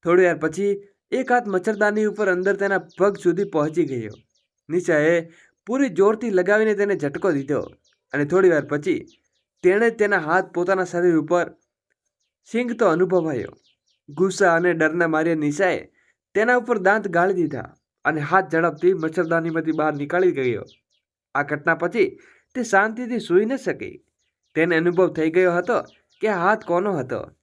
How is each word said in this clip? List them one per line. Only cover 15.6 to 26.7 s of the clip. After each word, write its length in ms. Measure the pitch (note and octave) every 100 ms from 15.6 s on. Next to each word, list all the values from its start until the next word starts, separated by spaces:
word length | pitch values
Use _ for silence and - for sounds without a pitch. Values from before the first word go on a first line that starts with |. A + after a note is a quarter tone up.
| F#3 D3+ - _ _ _ _
તેના 220 | - A3+ B3
ઉપર 220 | A#3+ A3+
દાંત 300 | F#3 G#3+ G3+
ગાળી 260 | E3+ F3+
દીધા 400 | F#3 D#3+ C3+ - _ _ _
અને 160 | C#3 D#3
હાથ 320 | C#3+ F#3 F#3
ઝડપથી 420 | E3 E3+ D3 F3
મચ્છરદાનીમાંથી 760 | F#3 D#3+ D#3+ E3 E3 E3 E3 D#3+
બહાર 220 | D#3 D#3
નીકળી 380 | D3 C#3+ F3 F#3
ગયો. 320 | C#3 C3 G#2+ - _ _ _ _ _ _
આ 80 | C3+
ઘટના 320 | C#3+ D3 D3
પછી 440 | D#3+ E3+ A#3 F#3 - - _ _
તે 80 | -
શાંતિથી 560 | A3+ G3 G#3+ A3+ B3 A#3
સૂઈ 260 | - F3
ન 120 | G#3+ C4
શકી. 480 | - C#3 G#2 - _ _ _ _ _
તેને 220 | - E3 E3
અનુભવ 360 | F3 F3 F3+
થઈ 180 | - D#3+
ગયો 240 | E3 F#3
હતો 300 | E3+ F3 A#3 - _ _ _
કે 80 | A3
આ 100 | G3
હાથ 260 | F3 G#3+
કોનો 280 | -